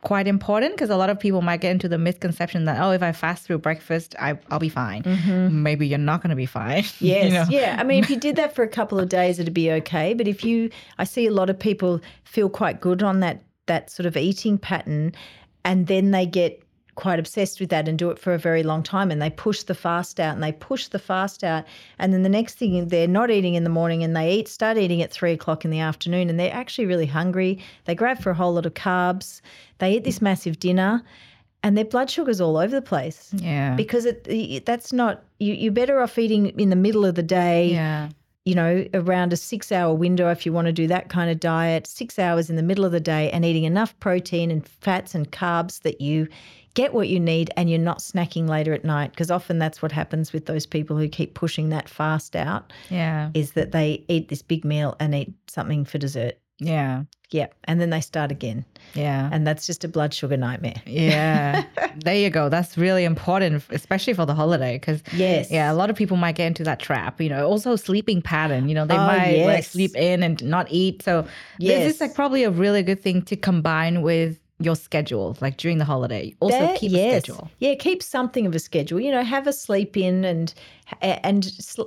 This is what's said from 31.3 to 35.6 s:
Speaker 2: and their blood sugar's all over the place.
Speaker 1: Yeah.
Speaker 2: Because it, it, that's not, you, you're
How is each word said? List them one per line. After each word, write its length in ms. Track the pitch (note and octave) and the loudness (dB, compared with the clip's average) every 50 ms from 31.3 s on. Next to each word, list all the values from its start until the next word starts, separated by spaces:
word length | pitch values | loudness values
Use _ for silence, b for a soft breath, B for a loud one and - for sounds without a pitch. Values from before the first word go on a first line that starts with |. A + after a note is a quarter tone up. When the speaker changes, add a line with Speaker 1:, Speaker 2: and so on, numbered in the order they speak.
| B B B B _ _ - | B B B B _ _ 0
Speaker 2:
and 140 | G#3+ G3+ | 2 2
their 80 | G#3 A3 | 2 2
blood 240 | A3 - B3 C4+ C4+ | 0 0 0 0 0
sugar's 320 | - E4 D#4+ C4+ A3 F#3 | -2 -2 -2 0 0 2
all 160 | F3+ D#3+ D#3 | 2 2 2
over 180 | D#3 F3 G#3+ C4+ | 2 2 2 0
the 60 | C#4 | -2
place. 500 | - - F#3+ C#3+ B2+ D#3 D3+ - - - G3 | -2 -2 -2 -2 -2 -4 -8 -12 -12 -8 -8
Speaker 1:
Yeah. 380 | G3 F3 E3+ D3 C#3+ C#3 C3+ B2+ | -6 -4 -2 -2 0 0 0 0
Speaker 2:
Because 320 | B2+ G#3+ - A#3+ A#3+ A3+ | 0 0 0 0 0 0
it, 200 | A#3+ A#3 A#3 - | 0 -2 -4 -4
it, 380 | - A3 A3+ A3+ - - - - | -4 -4 -4 -2 -4 -6 -6 -4
that's 260 | - A#3+ A#3+ - - B3+ | -2 -4 -4 -4 -4 -2
not, 300 | B3 A#3+ A3 F#3+ - - _ _ - | 0 0 0 0 -4 -8 _ _ -4
you, 140 | G#3 G3+ G#3 | -2 -2 -2
you're 200 | - | 0